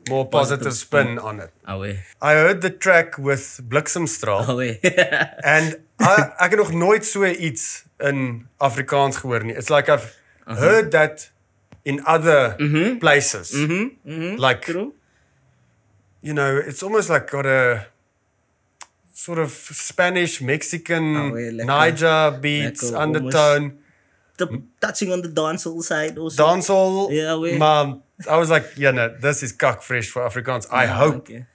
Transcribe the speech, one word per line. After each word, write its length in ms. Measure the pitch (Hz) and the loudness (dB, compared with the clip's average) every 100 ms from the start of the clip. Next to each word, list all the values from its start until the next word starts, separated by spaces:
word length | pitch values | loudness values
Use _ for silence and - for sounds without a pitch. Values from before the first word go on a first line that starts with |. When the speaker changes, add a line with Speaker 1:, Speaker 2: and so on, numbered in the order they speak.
| - | -6
Speaker 1:
more 180 | 131 131 | -4 0
positive 360 | 147 131 139 | 2 2 0
Speaker 2:
Positive 80 | 131 | -4
Speaker 1:
spin 320 | 120 - 147 123 | -6 -2 0 0
Speaker 2:
spin. 120 | 120 | -2
Speaker 1:
on 220 | 107 104 | -8 -10
it. 100 | 85 _ - | -14 _ -10
Speaker 2:
Oh, 100 | 98 | -8
wee. 180 | 101 98 95 - | -6 -8 -12 -4
Speaker 1:
I 120 | 147 | 2
heard 260 | 151 165 190 | 4 4 2
the 100 | 180 | -2
track 460 | - 190 175 165 - | -4 4 4 4 -4
with 420 | 139 135 - - 123 | -2 -2 -4 -14 -4
Bliksemstraal. 760 | 135 156 180 165 - 110 101 117 | -2 -2 -4 -4 -4 -2 -2 -2
Speaker 2:
Oh, 80 | 123 | -4
wee. 220 | 123 110 185 185 180 | -4 0 0 2 2
<laughs> 400 | 139 - - 147 | 2 -2 -2 2
Speaker 1:
And 240 | 156 160 160 _ - | 4 2 -4 _ 0
I, 320 | 170 202 143 - | 4 4 2 0
ek 120 | 180 | 2
het 80 | 208 | 2
nog 140 | 180 | 2
nooit 320 | 165 175 214 214 | 2 2 2 2
so 180 | 202 | 0
iets 600 | 196 170 165 120 - - _ - | 0 0 -4 -6 -8 -10 _ -6
in 480 | 143 139 131 117 - - | -4 -2 -4 -8 -12 -2
Afrikaans 580 | 139 - 135 143 139 131 | 0 0 -2 0 0 -2
gehoor 280 | 135 117 | -4 -4
nie. 100 | 110 | -4
It's 140 | 113 120 | -6 0
like 180 | 147 139 | 0 2
I've 220 | 143 110 - _ _ - | 0 0 -18 _ _ -12
Speaker 2:
Uh-huh. 120 | 110 | 0
Speaker 1:
heard 320 | 151 220 175 | 4 4 4
that 400 | 160 151 151 - _ _ _ _ - | 2 2 -2 -18 _ _ _ _ -16
in 180 | - 139 - | -8 -4 2
other 500 | 165 160 151 123 95 | 2 6 6 4 0
Speaker 2:
Mm-hmm. 400 | 147 151 196 247 | 0 2 0 0
Speaker 1:
places. 540 | 160 143 135 104 87 | 4 4 2 -4 -6
Speaker 2:
Mm-hmm. 300 | 135 151 175 240 - - | -4 -2 -2 -4 -10 -14
Mm-hmm. 260 | 160 165 214 | -10 -8 -2
Speaker 1:
Like, 180 | 131 123 - | 0 0 -4
Speaker 2:
True. 200 | 170 247 - _ _ _ _ _ _ _ _ _ _ _ _ | -8 -8 -12 _ _ _ _ _ _ _ _ _ _ _ _
Speaker 1:
you 120 | 151 | -8
know, 220 | 147 139 135 | -2 0 0
it's 240 | 147 139 | -2 -6
almost 260 | 190 220 170 | -2 0 2
like 220 | 151 - | 0 -2
got 160 | 139 139 | -4 0
a 400 | 131 127 117 101 _ _ _ _ _ _ _ _ - - _ _ | 2 2 0 -4 _ _ _ _ _ _ _ _ -20 -20 _ _
sort 240 | - - 165 | -16 -8 -4
of 120 | 151 - - | -4 -6 -12
Spanish, 720 | 151 - - 180 180 175 - | -10 -8 0 0 2 -2 -2
Mexican, 760 | 127 156 - 175 - 170 156 151 | -2 -4 -4 -8 -4 -2 0 -2
Speaker 2:
Oh, 140 | 143 | -2
wee, 200 | 117 117 | -4 -8
lekker. 160 | 113 117 | -6 -2
Speaker 1:
Niger 720 | 143 160 160 160 156 156 135 | 2 2 4 2 4 2 0
beats, 420 | 143 147 - - 123 | -2 -2 -2 -4 -6
Speaker 2:
Lekker, 80 | 117 | -2
almost 180 | 156 156 | -2 -2
Speaker 1:
undertone. 480 | 131 151 147 147 147 139 _ _ _ _ _ - | 0 4 4 4 0 -10 _ _ _ _ _ -6
Speaker 2:
t-, 240 | 180 123 - - | -6 -6 -12 -8
touching 320 | 214 - 196 | -6 -4 -2
on 100 | 180 | -4
the 60 | 170 | -4
dancehall 540 | 156 156 175 170 165 | -2 -2 -2 -6 -8
side 360 | 165 156 156 - | -4 -4 -4 -6
also. 240 | 160 123 | -6 2
Speaker 1:
Dancehall, 680 | 151 185 180 196 190 190 196 | 4 4 2 4 4 2 -2
Speaker 2:
Yeah, 240 | 151 156 160 | -2 -2 -2
wee. 180 | 165 147 | -2 2
Speaker 1:
maar 400 | 151 151 147 127 _ - 175 | 4 4 2 -4 _ -14 0
I 100 | 156 | 2
was 100 | 165 | 4
like, 160 | 160 - - | 2 0 0
"Yeah, 140 | 139 | 2
no, 140 | 127 117 - | 2 0 -2
this 220 | 135 143 | -2 -2
is 100 | 131 - | -4 0
kak 260 | 143 110 | 0 0
fresh 260 | - 123 104 | -4 -6 -4
for 120 | 127 | -4
Afrikaans." 440 | 123 123 117 123 - | -4 -4 -6 -6 -4
I 140 | 123 120 | 0 0
Speaker 2:
Yeah, 120 | 98 | 4
Speaker 1:
hope 180 | 143 123 | 2 0
Speaker 2:
okay. 280 | - 117 123 | -8 -18 -18